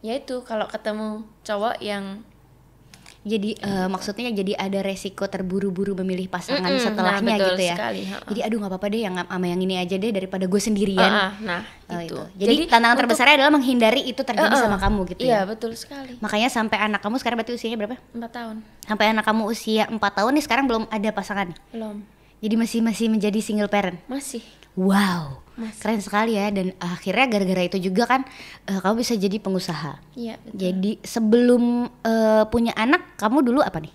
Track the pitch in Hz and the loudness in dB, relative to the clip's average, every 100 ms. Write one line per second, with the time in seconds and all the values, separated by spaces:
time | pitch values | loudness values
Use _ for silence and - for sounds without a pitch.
0 | 220 254 - 254 247 220 208 214 220 214 | -6 -8 -6 -10 -6 -6 -4 -6 -6 -6
1 | 214 214 226 _ - 208 220 - 208 202 | -6 -8 -12 _ -6 -2 -2 -4 -6 -6
2 | 196 196 - - - _ _ _ - - | -8 -12 -16 -20 -20 _ _ _ -20 -20
3 | - - 104 117 202 - 202 196 185 185 | -20 -14 -4 -2 -2 -6 -4 -2 -2 -2
4 | 208 202 247 208 196 208 190 196 196 190 | -6 -6 -4 -2 -2 -2 -2 -2 -2 -4
5 | 202 - 196 196 185 190 196 180 196 190 | -8 -6 -6 -4 -4 -2 -2 -2 -4 -2
6 | 185 185 185 175 175 285 285 269 233 208 | -4 -4 -4 -8 -4 -2 0 0 0 2
7 | 185 202 233 214 190 185 180 170 117 190 | 2 2 2 2 2 2 0 0 -4 -6
8 | 190 202 - 208 202 220 202 185 208 220 | -8 -10 -8 -4 -2 -2 -4 -4 -2 -2
9 | 214 180 175 185 180 175 185 185 180 190 | -2 -4 -4 -2 -2 0 0 0 -2 -2
10 | 214 196 185 190 185 202 226 208 196 190 | 0 -2 -4 -4 0 0 2 0 2 4
11 | 196 208 190 202 214 175 220 - - 170 | 4 4 0 -4 -6 -6 -8 -20 -12 -10
12 | 165 156 156 190 202 302 320 233 233 247 | -8 -10 -12 -2 2 2 4 4 6 4
13 | 240 220 254 294 277 302 247 247 226 247 | 4 6 6 8 8 6 4 4 4 4
14 | 262 226 269 233 311 277 233 202 196 208 | -2 -6 -4 2 4 4 4 2 2 0
15 | 180 180 254 220 190 220 226 226 - 285 | -2 -2 2 2 2 -4 -8 -10 -14 -14
16 | 269 240 214 214 240 233 220 202 214 208 | -14 -10 -2 0 0 0 -2 0 0 -2
17 | 208 247 233 226 220 240 226 226 208 254 | -2 -2 -2 -4 -4 -6 -6 -4 -6 -8
18 | - 233 233 240 226 220 - - - 208 | -14 -14 -12 -12 -12 -12 -16 -20 -6 0
19 | 214 220 214 220 214 226 - 214 214 220 | 2 2 2 2 0 -4 0 0 0 0
20 | 202 196 214 285 302 240 269 226 220 220 | -2 2 2 2 2 0 2 0 -2 -2
21 | 214 208 190 202 185 165 _ 233 220 208 | -2 -2 -4 -4 -4 -6 _ -12 -10 -12
22 | 202 _ _ _ 214 226 226 233 226 196 | -16 _ _ _ -2 0 0 0 0 0
23 | 226 220 208 208 214 214 208 202 190 175 | 0 2 0 -2 -2 -2 0 0 0 -6
24 | - 262 277 226 - - - - 185 196 | -10 -10 -8 -12 -14 -20 -12 -2 2 4
25 | 196 175 147 135 - - 226 - 208 226 | 2 0 -6 -12 -16 -12 -12 -6 -4 -4
26 | 196 208 226 220 202 202 185 - 175 175 | -2 -2 0 0 0 -2 -4 -4 -8 -6
27 | - 190 262 214 190 185 180 190 185 185 | -4 0 2 2 2 0 0 -2 0 0
28 | 233 262 269 - - - - 196 185 226 | 2 2 0 -12 -20 -16 -6 -2 0 0
29 | 240 233 196 214 196 190 180 151 151 - | 0 0 0 -2 -2 -2 -2 -6 -8 -10
30 | - - 233 226 - 196 185 185 196 180 | -16 -12 -12 -12 -14 -4 -2 0 0 -2
31 | - - 220 233 247 247 240 240 240 - | -4 0 6 6 8 6 4 2 -2 -4
32 | 226 226 220 220 214 233 233 - 226 349 | -2 2 6 6 4 2 0 0 2 2
33 | - - 214 269 254 254 156 160 156 | 0 -4 0 4 4 4 2 -2 -10